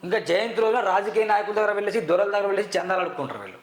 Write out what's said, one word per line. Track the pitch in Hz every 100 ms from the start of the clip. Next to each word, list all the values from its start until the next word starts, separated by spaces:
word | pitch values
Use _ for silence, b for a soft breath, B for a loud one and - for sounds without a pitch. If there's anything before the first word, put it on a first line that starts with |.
ఇంకా | 180 214 170
జయంతి | 175 226 220
రోజున | 220 240 196
రాజకీయ | 190 202 220 214
నాయకుల | 208 208 208
దగ్గర | 214 202
వెళ్ళేసి, | 202 226 156
దొరల | 180 202
దగ్గర | 202 202
వెళ్ళేసి | 202 208
చందాలు | 185 180 185
అడుక్కుంటారు | 180 - 131 107
వీళ్ళు. | 98 92